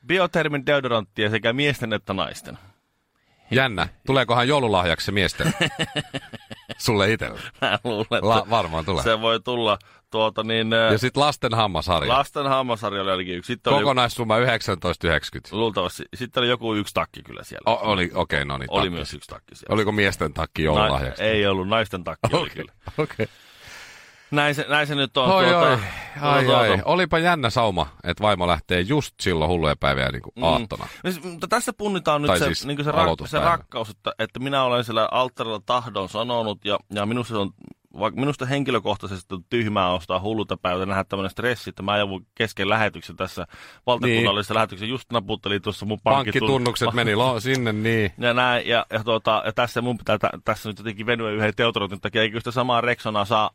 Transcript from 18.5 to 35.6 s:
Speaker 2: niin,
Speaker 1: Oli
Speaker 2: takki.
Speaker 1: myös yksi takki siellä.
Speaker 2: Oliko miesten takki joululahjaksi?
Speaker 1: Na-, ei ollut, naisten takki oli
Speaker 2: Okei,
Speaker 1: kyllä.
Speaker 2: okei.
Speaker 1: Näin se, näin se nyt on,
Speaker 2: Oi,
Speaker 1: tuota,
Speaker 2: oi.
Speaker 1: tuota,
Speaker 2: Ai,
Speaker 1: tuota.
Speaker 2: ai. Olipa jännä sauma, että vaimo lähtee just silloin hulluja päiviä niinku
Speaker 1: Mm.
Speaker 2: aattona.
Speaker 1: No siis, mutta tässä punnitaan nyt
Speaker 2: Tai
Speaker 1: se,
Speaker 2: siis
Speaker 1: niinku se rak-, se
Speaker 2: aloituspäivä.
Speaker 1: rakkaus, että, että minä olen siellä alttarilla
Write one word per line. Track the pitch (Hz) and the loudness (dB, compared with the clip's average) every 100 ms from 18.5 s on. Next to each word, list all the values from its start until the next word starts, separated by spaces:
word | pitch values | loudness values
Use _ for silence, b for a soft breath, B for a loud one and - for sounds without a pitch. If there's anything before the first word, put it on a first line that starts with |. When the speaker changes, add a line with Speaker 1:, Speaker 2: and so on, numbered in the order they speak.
| 67 | -4
Speaker 2:
niin, | 65 | -2
Speaker 1:
Oli | 98 | 0
Speaker 2:
takki. | 98 85 | 0 -2
Speaker 1:
myös | 73 | -8
yksi | 73 - | -10 -14
takki | - _ - | -18 _ -20
siellä. | - | -2
Speaker 2:
Oliko | 104 104 | 0 2
miesten | 107 98 - 80 | 4 2 2 -4
takki | 71 80 - | -2 -6 0
joululahjaksi? | 78 78 107 67 67 - | 2 4 4 2 -2 -2
Speaker 1:
Na-, | 104 | 0
ei | 107 101 | 2 2
ollut, | 98 92 | 0 0
naisten | 113 107 95 | 0 0 -4
takki | 85 80 110 87 | -8 -4 0 0
oli | |
Speaker 2:
Okei, | 73 - | -4 -10
Speaker 1:
kyllä. | - _ - - | -14 _ -14 -6
Speaker 2:
okei. | 151 - - B B B B B B B B B B | -6 -4 -6 B B B B B B B B B B
Speaker 1:
Näin | 147 147 147 | 0 0 0
se, | 117 | 0
näin | 147 147 | 0 0
se | 147 | -2
nyt | 139 - | -2 2
on, | 131 | 4
Speaker 2:
Oi, | 190 | 4
Speaker 1:
tuota, | 175 175 | 4 6
Speaker 2:
oi. | 147 127 | 4 2
Speaker 1:
tuota, | 98 - - - 143 143 | -2 -10 -14 -4 2 4
Speaker 2:
Ai, | 127 | 4
Speaker 1:
tuota. | 123 | 4
Speaker 2:
ai. | 117 98 101 | 4 2 2
Olipa | 170 175 170 | 0 2 2
jännä | 170 170 120 | 2 2 0
sauma, | 123 113 90 76 - | 2 2 2 -2 -4
että | 85 85 | -6 0
vaimo | 104 98 90 | 2 2 2
lähtee | 82 - 90 | 0 0 0
just | 92 147 - _ | 2 0 -2 _
silloin | - 85 78 | 0 2 2
hulluja | 87 78 69 | 2 2 2
päiviä | 71 67 65 | 2 2 0
niinku | 64 - - | -4 -12 -2
Speaker 1:
Mm. | |
Speaker 2:
aattona. | 101 - 104 - - - | 2 2 0 -8 -12 -8
Speaker 1:
No | 175 | -6
siis, | 180 | -6
mutta | 180 170 - | -10 -10 -2
tässä | 226 - | -2 -2
punnitaan | - 208 190 160 147 | -4 -2 -2 0 0
nyt | 147 | 4
Speaker 2:
Tai | - | 2
Speaker 1:
se, | 147 | 2
Speaker 2:
siis | 82 131 | -2 -4
Speaker 1:
niinku | 143 | -4
se | 147 | 0
rak-, | 147 | 2
se | |
Speaker 2:
aloituspäivä. | 165 160 131 151 147 | 2 0 -2 0 2
Speaker 1:
rakkaus, | 165 - 127 110 | 0 -2 -8 -8
että, | 98 - - | -6 -8 -4
että | 110 - | -6 -4
minä | 131 139 | -2 2
olen | 131 120 | 2 2
siellä | 117 113 110 | 0 0 2
alttarilla | 120 127 - 117 107 | 2 0 -2 -6 -6